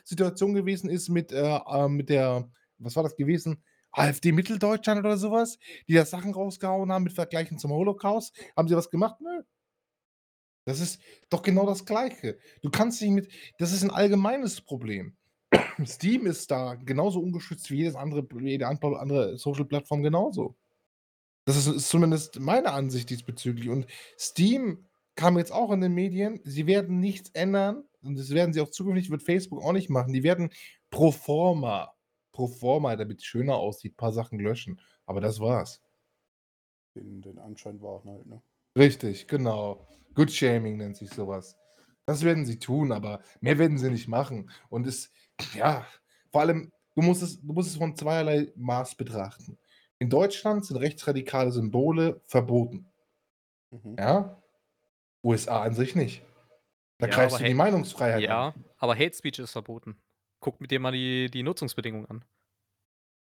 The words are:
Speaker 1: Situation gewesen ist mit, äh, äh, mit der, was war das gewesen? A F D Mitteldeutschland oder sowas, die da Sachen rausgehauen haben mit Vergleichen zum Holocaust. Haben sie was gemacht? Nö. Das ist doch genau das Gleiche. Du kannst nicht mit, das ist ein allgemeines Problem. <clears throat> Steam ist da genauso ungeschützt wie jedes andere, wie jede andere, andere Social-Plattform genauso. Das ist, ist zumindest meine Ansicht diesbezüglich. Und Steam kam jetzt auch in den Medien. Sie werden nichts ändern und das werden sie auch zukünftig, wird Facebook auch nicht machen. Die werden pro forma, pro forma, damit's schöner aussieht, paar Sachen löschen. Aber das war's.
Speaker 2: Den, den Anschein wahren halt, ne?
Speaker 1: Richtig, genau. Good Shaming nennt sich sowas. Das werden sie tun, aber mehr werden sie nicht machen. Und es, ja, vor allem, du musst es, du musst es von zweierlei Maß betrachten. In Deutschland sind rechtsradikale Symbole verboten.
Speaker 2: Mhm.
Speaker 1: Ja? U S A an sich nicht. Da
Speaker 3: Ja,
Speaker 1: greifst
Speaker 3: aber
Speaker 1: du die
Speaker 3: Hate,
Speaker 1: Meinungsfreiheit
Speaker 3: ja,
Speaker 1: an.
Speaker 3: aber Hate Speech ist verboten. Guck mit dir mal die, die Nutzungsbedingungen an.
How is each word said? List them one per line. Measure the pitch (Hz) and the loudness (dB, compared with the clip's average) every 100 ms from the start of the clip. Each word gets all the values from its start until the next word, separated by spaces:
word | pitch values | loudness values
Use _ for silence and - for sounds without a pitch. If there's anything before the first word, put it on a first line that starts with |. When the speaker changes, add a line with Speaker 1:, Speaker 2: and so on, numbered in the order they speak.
Speaker 1:
Situation | - 175 180 185 202 | -12 0 0 2 0
gewesen | 202 190 190 185 | 2 0 -2 -2
ist | 175 - | -4 0
mit, | 170 165 | -2 0
äh, | 135 147 151 | 0 0 0
äh, | - 143 143 | 0 0 2
mit | 143 135 | 0 2
der, | 143 131 123 120 _ _ _ | 2 4 0 -4 _ _ _
was | 120 160 | -6 -2
war | |
das | 156 156 | -2 -2
gewesen? | 143 170 165 151 _ _ _ | 0 0 -2 -8 _ _ _
A | - 147 | 2 2
F | 139 | 4
D | 175 | 4
Mitteldeutschland | 160 185 214 208 220 220 208 | 4 2 0 0 0 0 0
oder | 208 202 | 2 0
sowas, | 208 226 233 - - - - | 2 2 0 -4 -18 -16 4
die | |
da | 160 | 6
Sachen | 156 180 196 | 6 -2 -6
rausgehauen | 190 196 185 190 190 185 | -4 -6 -4 -2 -2 0
haben | 190 | 0
mit | 175 | 0
Vergleichen | 180 165 165 160 151 | -2 -4 -4 -4 -6
zum | 147 | -4
Holocaust. | 151 196 202 202 220 - - - - | 0 0 0 0 -2 -4 -16 -6 0
Haben | 165 | 4
sie | 170 | 4
was | 170 | 2
gemacht? | 170 214 - | 0 0 -2
Nö. | 330 349 - _ _ _ _ _ _ _ _ _ _ _ - | -10 -10 -12 _ _ _ _ _ _ _ _ _ _ _ -8
Das | 139 | -4
ist | 175 - - - - | -4 -8 -18 -20 -6
doch | 175 | -2
genau | 196 185 202 | 2 4 4
das | 196 - | -2 -2
Gleiche. | 214 254 - 117 - _ - | -2 -2 -6 -8 -8 _ -8
Du | 147 | -4
kannst | - 233 233 | 0 0 2
nicht | 208 | 2
mit, | 196 196 - - - | 2 0 -16 -20 -6
das | 175 | -4
ist | 190 | 0
ein | 196 | 0
allgemeines | - 208 202 202 277 240 - | 2 4 4 2 0 -4 -6
Problem. | - 131 110 98 101 - _ _ - | -10 -10 -6 -8 -8 -14 _ _ 4
<clears throat> | - - - 127 | 4 4 -6 -6
Steam | - 180 254 190 | -2 0 2 0
ist | 156 - | -4 -2
da | 131 127 | -2 -2
genauso | 123 127 135 202 180 | -8 -4 0 2 0
ungeschützt | 180 170 - - - | -2 -4 -8 -12 -6
wie | 139 | -2
jedes | 165 | -2
andere, | 135 147 147 131 | -2 -4 -4 -6
wie | 120 135 | -6 -4
jede | 139 123 | -2 -2
andere, | 147 147 - | 0 0 -2
andere | 139 139 101 117 | 0 2 2 -2
Social-Plattform | 143 143 139 147 - 147 | -4 -2 0 -2 0 0
genauso. | 147 165 220 190 - - _ _ _ _ _ _ _ _ - | 2 2 0 -2 -6 -8 _ _ _ _ _ _ _ _ 0
Das | 143 | 2
ist, | 139 | 2
ist | 139 - | 0 2
zumindest | 165 165 160 151 - | 4 6 4 -2 -8
meine | 139 240 196 | 0 2 2
Ansicht | 139 135 127 120 | -2 -2 -4 -6
diesbezüglich. | 120 - 120 123 117 117 | -8 -8 -6 -4 -4 -2
Und | 131 123 - - - | -4 -4 -12 -20 -10
Steam | - - 190 269 233 - _ _ _ | -8 2 4 4 -2 -6 _ _ _
kam | - 170 175 | 2 4 4
jetzt | 170 | 2
auch | 208 226 | -2 0
in | 190 | 2
den | 180 | 2
Medien. | 175 190 185 202 226 | 2 0 -2 -4 -6
Sie | 143 139 160 | -8 -4 2
werden | 202 180 180 | 2 2 0
nichts | 196 190 - | 0 -2 -8
ändern | 156 185 196 196 262 - _ | -2 0 2 0 -2 -12 _
und | 139 135 | -8 -8
das | 135 | 0
werden | 151 175 | 2 2
sie | 156 | 2
auch | 151 | -2
zukünftig, | - 190 185 185 | -4 0 0 0
wird | 147 | -4
Facebook | - 185 185 147 | 0 0 0 -4
auch | 151 | 0
nicht | 190 180 | 0 2
machen. | 131 127 | 0 2
Die | 131 | 2
werden | 156 180 165 - - _ _ | 2 2 0 -6 -20 _ _
pro | - 160 | 4 4
forma, | 151 - 147 180 165 120 98 - _ _ _ _ | 4 -2 2 2 2 0 -4 -6 _ _ _ _
pro | - 123 | -6 -6
forma, | 123 123 151 135 110 | -2 2 2 2 -2
damit's | 107 107 | -6 -8
schöner | - 117 139 117 | -6 -2 0 0
aussieht, | 101 104 - - | -2 -6 -14 -4
paar | 113 | -2
Sachen | 113 117 107 | -2 -4 -4
löschen. | 104 117 - 90 _ _ - | -2 -4 -6 -14 _ _ -6
Aber | 95 | -2
das | 107 107 | -2 0
war's. | 113 117 - - _ _ _ _ _ _ _ _ _ _ _ 104 | 0 0 -2 -12 _ _ _ _ _ _ _ _ _ _ _ -20
Speaker 2:
Den, | 101 98 | -18 -18
den | 98 95 | -18 -20
Anschein | 107 107 107 101 | -20 -16 -14 -14
wahren | 101 98 101 | -14 -14 -16
halt, | 101 113 | -20 -20
ne? | 113 _ _ _ 131 | -20 _ _ _ 8
Speaker 1:
Richtig, | 143 143 107 98 - | 8 8 -6 -6 -6
genau. | 143 120 107 104 98 - _ _ | -2 -2 -2 -6 -10 -16 _ _
Good | 139 151 | 2 2
Shaming | - 127 117 107 107 | 4 2 2 0 -6
nennt | 101 101 | -8 -10
sich | 98 | -14
sowas. | - 98 95 - _ _ _ _ _ | -10 -8 -8 -10 _ _ _ _ _
Das | - 147 | -4 2
werden | 165 160 | 2 2
sie | 127 113 | 0 -6
tun, | - 143 139 | -2 0 0
aber | 104 104 104 - - | -2 -6 -10 -14 -4
mehr | 127 147 | 0 4
werden | 165 143 | 4 2
sie | 127 | 0
nicht | 117 113 | -2 -2
machen. | 117 139 113 95 - - | -4 -2 -6 -12 -20 -8
Und | 117 127 | -6 -4
es, | 123 - _ _ - - | -6 -14 _ _ -16 -12
ja, | - 151 135 117 - _ _ _ | 0 0 0 -6 -20 _ _ _
vor | 147 | 2
allem, | 160 160 - _ _ | 2 0 -4 _ _
du | 151 | 2
musst | 170 180 | 4 2
es, | 170 - | -2 -10
du | 147 | -6
musst | 160 175 | -4 -4
es | 156 | -4
von | 160 156 | -6 -4
zweierlei | 151 160 156 147 147 | -2 0 2 2 0
Maß | - 123 123 127 - | -6 -4 -4 -4 -8
betrachten. | 117 110 98 - - - _ _ _ - | -8 -6 -8 -12 -20 -20 _ _ _ -6
In | 123 | 2
Deutschland | 139 196 - 220 208 196 | 4 2 0 -2 -2 -4
sind | 127 | -4
rechtsradikale | 147 - - 135 131 131 127 | -4 -4 -4 -4 -2 0 0
Symbole | 123 110 123 151 160 165 160 - | 0 0 2 2 2 0 -2 0
verboten. | 127 120 120 117 120 - _ _ _ _ _ _ _ _ | 0 2 2 0 -4 -16 _ _ _ _ _ _ _ _
Speaker 2:
Mhm. | 117 107 113 | -18 -14 -4
Speaker 1:
Ja? | 107 190 190 - _ _ _ _ _ _ _ _ | 2 2 0 -10 _ _ _ _ _ _ _ _
U | 120 | 0
S | 110 - | 0 0
A | 113 | -2
an | 113 | 0
sich | 113 131 180 | -2 0 0
nicht. | 123 - - _ _ _ _ _ _ - | -2 -6 -20 _ _ _ _ _ _ -6
Da | 117 | 0
Speaker 3:
Ja, | |
Speaker 1:
greifst | - 127 123 | 4 4 4
Speaker 3:
aber | |
Speaker 1:
du | |
die | 120 | 0
Speaker 3:
Hate, | |
Speaker 1:
Meinungsfreiheit | 131 196 185 - - 120 110 | 4 4 2 -2 -2 0 2
Speaker 3:
ja, | 107 113 143 | 0 0 -2
Speaker 1:
an. | - - - | -6 -20 -4
Speaker 3:
aber | 120 | 0
Hate | 117 165 | 2 0
Speech | - 147 131 | -2 -8 -8
ist | 120 | -10
verboten. | 117 104 117 110 101 _ _ _ _ | -12 -12 -14 -14 -18 _ _ _ _
Guck | 139 - | -8 -8
mit | 131 | -4
dir | 131 | -2
mal | 131 | -2
die, | 127 127 127 127 | -2 -2 -2 -4
die | 127 | -4
Nutzungsbedingungen | 131 - 135 - 113 110 107 | -6 -4 -6 -6 -8 -10 -12
an. | 113 - _ _ _ _ _ _ _ _ _ | -16 -16 _ _ _ _ _ _ _ _ _